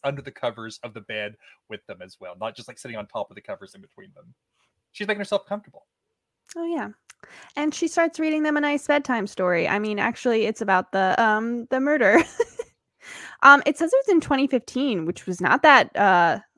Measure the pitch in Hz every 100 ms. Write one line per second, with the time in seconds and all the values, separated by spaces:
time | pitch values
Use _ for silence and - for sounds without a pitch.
0 | 139 139 135 - 123 117 113 - 120 107
1 | 98 107 104 107 _ _ _ 107 - 90
2 | 92 _ 90 90 110 107 117 117 123 110
3 | 101 117 98 101 - 98 98 98 95 -
4 | 98 - 170 _ _ _ _ _ _ -
5 | 202 202 202 202 - 208 - - _ _
6 | _ _ _ _ _ 339 339 330 208 -
7 | _ - - - - - 302 - 339 -
8 | 330 339 311 311 302 294 294 285 - 294
9 | 277 240 196 - 180 170 170 202 214 208
10 | 214 233 254 226 202 214 202 185 185 190
11 | 190 - 226 214 233 240 233 262 277 294
12 | 208 233 - - 466 - - _ _ _
13 | - - - - 269 285 - 294 339 523
14 | 539 349 - 269 269 254 - 254 277 196
15 | 160 180 - 175 156 247 311 269 - -
16 | 196 180 170 151 -